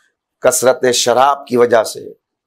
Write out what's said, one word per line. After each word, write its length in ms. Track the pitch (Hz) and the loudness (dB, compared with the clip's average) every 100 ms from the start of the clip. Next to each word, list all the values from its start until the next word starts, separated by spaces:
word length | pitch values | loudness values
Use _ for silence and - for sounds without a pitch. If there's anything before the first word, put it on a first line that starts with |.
| _ _ _ _ | _ _ _ _
कसरत 440 | 131 123 123 123 127 | -2 0 0 0 0
शराब 580 | 120 123 117 139 139 - | 0 0 2 2 0 -2
की 80 | 120 | 0
वजह 260 | 120 117 | 2 2
से। 340 | 107 - - - _ _ | 0 -6 -16 -20 _ _